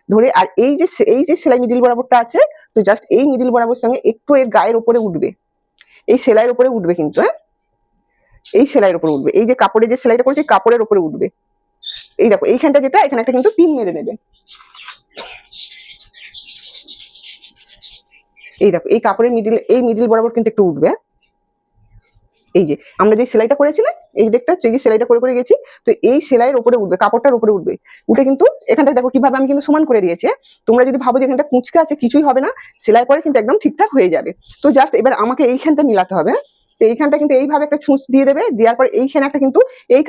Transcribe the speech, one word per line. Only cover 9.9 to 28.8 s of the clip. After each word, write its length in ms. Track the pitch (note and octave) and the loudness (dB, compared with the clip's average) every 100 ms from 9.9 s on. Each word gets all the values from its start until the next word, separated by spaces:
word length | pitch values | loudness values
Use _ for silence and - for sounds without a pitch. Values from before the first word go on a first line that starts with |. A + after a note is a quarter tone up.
যে 60 | B3+ | 0
সেলাইটা 200 | A#3 A#3+ B3+ | 0 0 0
করেছে, 160 | C#4+ D4+ | -2 0
কাপড়ের 300 | G3 A3 A#3+ | 0 2 0
ওপরে 160 | A3 G3+ D#3+ | 0 -2 -2
উঠবে। 200 | - F#3+ - _ _ _ _ - - - - | -6 -8 -8 _ _ _ _ -16 -16 -14 -2
এই 60 | A3 | 0
দেখো 120 | G3 - | 2 0
এইখানটা 260 | A#3+ D#4 C#4+ | 0 0 0
যেটা, 140 | C4 F4+ | 2 0
এখানে 140 | C#4+ A#3 | 0 -2
একটা 120 | B3 | -2
কিন্তু 140 | B3 G4+ A4 | 0 0 2
পিন 140 | E4+ C4+ | 0 0
মেরে 160 | G3 D#3+ | -4 -6
নেবে। 160 | - - _ _ - - - - - - _ - - - _ - - - - - - - - - - - - - - - - - - - - - - - - - _ _ _ _ - - | -10 -12 _ _ -20 -20 -20 -20 -20 -20 _ -20 -20 -20 _ -16 -16 -18 -20 -20 -20 -20 -20 -20 -20 -20 -18 -18 -18 -18 -18 -20 -18 -18 -18 -20 -20 -20 -20 -20 _ _ _ _ -20 -2
এই 60 | G#3 | 0
দেখো 140 | E3+ - | 0 -2
এই 40 | A3 A3+ | -2 0
কাপড়ের 260 | F#3+ A#3+ A#3 | 0 0 0
মিডিল, 180 | G#3 A3+ - | -2 -4 0
এই 80 | B3 A#3+ | 0 0
মিডিল 180 | A3 A#3 | -2 0
বরাবর 200 | A3+ A#3 | 0 0
কিন্তু 140 | A#3 A3 | -2 -2
একটু 100 | A3 F#3 | 0 -2
উঠবে, 180 | D3 E3+ | 0 -2
হ্যাঁ? 100 | A4+ _ _ _ _ _ _ _ _ _ _ _ _ _ _ _ | -2 _ _ _ _ _ _ _ _ _ _ _ _ _ _ _
এই 100 | F3+ D#3 | -2 -2
যে 60 | C#3+ - - | -4 -8 -2
আমরা 140 | G3+ G#3+ | 0 0
যে 60 | B3 | 0
সেলাইটা 240 | A3 A#3 C#4+ | -2 0 0
করেছি 200 | D4 D4+ C5+ | 0 0 -2
না, 40 | F5 _ - | -4 _ -2
এই 40 | |
যে 60 | A3+ | 0
দেখতে 140 | A#3+ C#4 | 0 -2
পাচ্ছ, 120 | F4 A3+ | -2 -2
এই 40 | |
যে 40 | B3+ | 0
সেলাইটা 200 | A#3 A3 A#3+ | 0 0 2
করে 100 | A#3 | 0
করে 100 | B3+ B3 | 0 -2
গেছি, 160 | B3 - - - | 0 -2 -2 -6
তো 40 | - - G#3+ | -4 0 0
এই 80 | C#4+ - | 0 0
সেলাইয়ের 280 | A#3+ B3 C4 | 0 2 0
ওপরে 140 | A#3+ A#3+ | 0 0
উঠবে, 120 | F#3+ F3+ | -2 -2
কাপড়টার 300 | G3+ A#3 C#4 A#3+ | 0 2 0 2
ওপরে 140 | A3 G3+ | 0 -2
উঠবে, 160 | - - _ - - | -4 -10 _ -12 -2
উঠে 120 | A3+ C4+ | 0 0
কিন্তু 160 | C4+ B4+ - - | 2 2 0 -2
এখানটা 200 | - | 0